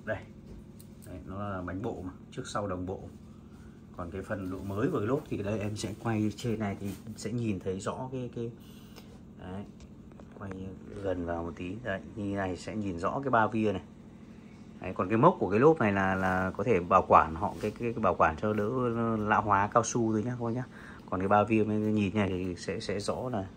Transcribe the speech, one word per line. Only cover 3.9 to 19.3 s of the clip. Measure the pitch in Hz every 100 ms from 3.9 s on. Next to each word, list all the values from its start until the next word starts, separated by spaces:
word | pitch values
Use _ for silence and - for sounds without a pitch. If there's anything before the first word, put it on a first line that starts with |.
| -
Còn | 87
cái | 95
phần | 92 104 92
độ | 92
mới | 98 98 135
của | 117
cái | 107
lốp | 143 -
thì | 104
đây | 98 107
em | 104 104
sẽ | 101 104
quay | 117 107 107 -
trên | 123 107
này | 104 95
thì | 98 92 - 107
sẽ | 107
nhìn | 120 117 92
thấy | 95 95
rõ | 104 120 127
cái, | 131 123
cái, | - 117 110 - - - - - - - -
đấy, | 90 95 101 - - - - - - -
quay | 101 95 95 92 - -
gần | 98 87 85
vào | 85
một | 85 78
tí. | 90 107
Đấy, | 113 95 - -
như | 101 98
này | 95 87
sẽ | - 107
nhìn | 101 85
rõ | 95 139
cái | 135
ba | 120 107
via | 110 107
này. | 98 - - - - - - - - - -
Đấy, | 90
còn | 92 92
cái | 110
mốc | 160 -
của | 95
cái | 104
lốp | 143 156
này | 110
là, | 98 95
là | 92 92 92 92 -
có |
thể | 101 95
bảo | 87 92 85
quản | 90 80
họ | 80 98 -
cái, | 107
cái, | - 120
cái | -
bảo | 92
quản | 80 85 78
cho | 107
đỡ | 101 104 127 123 117 117 110
lão | 104